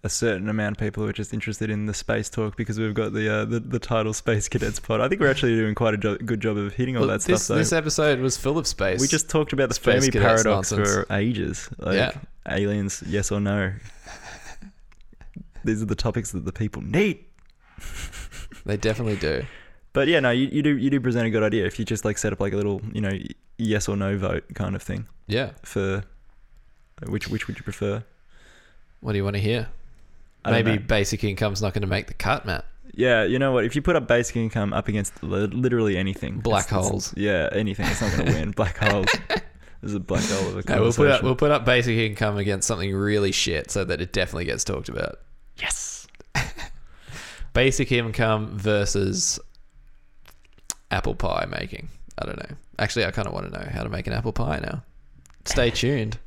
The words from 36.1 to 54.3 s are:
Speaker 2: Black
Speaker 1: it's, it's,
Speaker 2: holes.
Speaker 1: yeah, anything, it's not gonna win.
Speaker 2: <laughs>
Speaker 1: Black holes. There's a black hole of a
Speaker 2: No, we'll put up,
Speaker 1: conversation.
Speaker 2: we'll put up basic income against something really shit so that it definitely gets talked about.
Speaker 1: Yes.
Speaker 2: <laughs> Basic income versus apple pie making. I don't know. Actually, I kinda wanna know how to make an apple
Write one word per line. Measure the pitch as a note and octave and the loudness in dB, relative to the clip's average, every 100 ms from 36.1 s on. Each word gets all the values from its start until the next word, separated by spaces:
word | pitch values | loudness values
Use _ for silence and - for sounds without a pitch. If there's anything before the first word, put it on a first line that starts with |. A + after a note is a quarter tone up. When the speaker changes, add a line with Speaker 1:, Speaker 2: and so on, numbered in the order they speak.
| G2 - G#2 | -2 -6 -4
Speaker 2:
Black | A2+ G#2 - | 2 2 2
Speaker 1:
it's, | |
it's, | G2+ F#2 | 0 2
Speaker 2:
holes. | G2+ - - | 0 -4 -2
Speaker 1:
yeah, | G#2 F#2 D2+ | 2 2 2
anything, | F#2 A2 G2+ - | 0 -2 0 0
it's | - | 0
not | G#2+ F#2 | 0 0
gonna | E3+ | 2
win. | B2 F2+ | 2 0
Speaker 2:
<laughs> | G2+ | 0
Speaker 1:
Black | G#2 - | -2 2
holes. | - - - C5 - - - - - - | 2 2 2 0 0 -4 -4 -18 -20 -12
There's | - G#2 | -6 -6
a | |
black | F#2 F2+ | 0 0
hole | - G2 F#2 | 0 0 0
of | F#2+ G2 | -2 0
a | |
Speaker 2:
No, | - | 2
we'll | A2+ | 4
put | A#2+ C#3+ | 6 6
up, | C3 | 6
Speaker 1:
conversation. | B2 | 4
Speaker 2:
we'll | B2+ | 2
put | D3 | 4
up | D3 A#2 | 4 4
basic | B2 A#2+ A2+ | 4 4 2
income | A2+ G2+ G#2+ G#2 | 0 2 0 2
against | G2+ G2 - | 0 0 0
something | G#2+ F#2+ G2 | -2 0 0
really | G2+ G#2 G2+ | 2 4 4
shit | F#2+ - D#2+ - | 2 0 0 -2
so | G2+ | -2
that | F2+ F2 | 0 -2
it | F2 | -2
definitely | - F2+ - F2 | -2 -2 -2 -4
gets | A1+ | -2
talked | - C2+ - | -2 -4 -6
about. | - G1+ - - - - - | -4 -6 -6 -18 -20 -20 -10
Speaker 1:
Yes. | - - - - - - - - | -6 -6 -8 -12 -16 -20 -8 -6
Speaker 2:
<laughs> | - - - - - - - - - - - | -6 -8 -12 -12 -16 -18 -16 -14 -14 -10 -4
Basic | A#2 C3+ C3 B2+ | 2 2 2 2
income | A#2+ A#2 G#2+ A2+ A2 G#2+ G2+ | 2 0 0 2 2 0 -4
versus | G#2 G#2 G2+ G2+ G2 G2 - - - - - - - - - - - - - - - - - | 2 2 4 2 0 0 -2 -2 -8 -20 -20 -20 -20 -20 -20 -20 -20 -20 -20 -20 -12 -12 -2
apple | G2 - - | 0 0 0
pie | F#2+ - - | 0 0 -2
making. | G1+ - - - - - - | -4 -8 -8 -12 -12 -12 -8
I | - | -6
don't | - | -6
know. | - - - - | -10 -12 -12 -4
Actually, | G#2 - F#2+ | -2 2 0
I | |
kinda | - G2+ | 0 -4
wanna | G1+ G1+ | -4 -6
know | G1+ - | -8 -6
how | - | -4
to | - | -4
make | - - | -4 -2
an | |
apple | A2+ A2+ | -2 -2